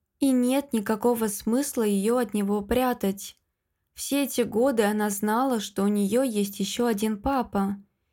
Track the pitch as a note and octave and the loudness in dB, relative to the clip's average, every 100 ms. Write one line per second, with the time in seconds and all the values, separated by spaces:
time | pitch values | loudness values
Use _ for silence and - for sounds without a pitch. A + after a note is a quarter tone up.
0 | _ _ C#4 B3+ B3 C4+ C#4 A3+ G3+ G#3+ | _ _ 2 4 2 0 0 -2 -2 0
1 | A#3+ A#3 A3 G#3 A3 A#3+ C#4+ B3 G#3+ G3+ | 0 0 -2 -4 0 0 0 0 0 2
2 | G#3 B3 G#3+ G#3 G3 G#3 G3+ A#3+ B3+ A#3+ | 2 0 0 -2 0 -2 0 0 0 0
3 | G3 G3 - - _ _ _ _ _ - | -2 -2 -10 -18 _ _ _ _ _ -12
4 | - C#4+ C#4 - A#3 G#3 C4+ A3+ G#3 G#3+ | -4 -2 0 0 0 2 2 4 2 2
5 | G#3 G3+ G#3+ A3+ C4+ A#3 G3+ - G3+ G#3 | -2 0 0 0 0 -2 -2 -2 0 2
6 | G3 A#3 C4+ G#3 G3+ - G3 - A#3+ G3+ | 2 2 2 0 -2 -4 -4 0 0 0
7 | A3 G#3 C4+ C#4 G3+ G3+ G3 G3+ - _ | -2 -2 -2 -2 -2 -2 -2 -4 -12 _
8 | _ | _